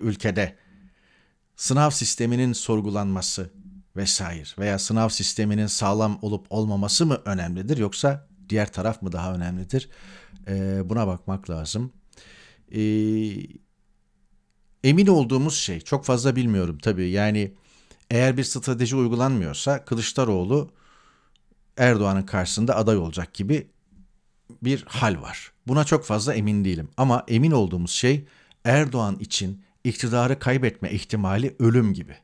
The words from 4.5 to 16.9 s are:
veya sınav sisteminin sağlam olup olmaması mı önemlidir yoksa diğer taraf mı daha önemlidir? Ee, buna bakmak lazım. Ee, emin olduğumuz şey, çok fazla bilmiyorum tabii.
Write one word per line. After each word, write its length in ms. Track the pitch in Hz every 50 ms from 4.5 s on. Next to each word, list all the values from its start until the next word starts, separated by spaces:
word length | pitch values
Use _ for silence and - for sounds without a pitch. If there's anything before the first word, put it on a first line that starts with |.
| - -
veya 200 | 101 104 98 95
sınav 300 | - - 107 113 113 110
sisteminin 580 | - - 98 - - - 110 104 104 107 107
sağlam 520 | 101 - - 107 98 101 110 110 104 104 98
olup 240 | 107 104 104 95 - -
olmaması 560 | 101 110 107 107 101 98 101 104 - - 165
mı 160 | 160 135 - -
önemlidir 520 | 104 98 90 85 85 87 92 95 117 151
yoksa 500 | 127 104 98 98 - - 139 139 143 - _ _ - - -
diğer 220 | 104 107 104 -
taraf 300 | - 92 95 113 117 -
mı 100 | 98 92
daha 240 | 85 85 87 92 92
önemlidir? 540 | 87 87 87 90 90 92 90 - 131 - - - - - - - - - - - - -
Ee, 340 | 98 98 98 95 98 98 98 92
buna 220 | 90 110 117 110
bakmak 420 | 95 90 87 - 98 95 95 - -
lazım. 440 | 85 80 78 78 - 107 123 127 - - _ _ _ - - - - - - - - _ _ -
Ee, 80 | - 107 107 107 107 107 107 107 110 110 107 104 98 98 - - - - _ _ _ _ _ _ _ _ _ _ _ _ _ _ _ _ _ _ _ _ _ _ _ _ -
emin 240 | 135 151 185 202
olduğumuz 480 | 196 185 156 127 113 131 127 143 156 -
şey, 260 | - - - 87 80
çok 240 | - - 143 139 -
fazla 300 | - 127 117 123 139 120
bilmiyorum 420 | 127 123 117 104 95 90 85 78 73
tabii. 280 | - 113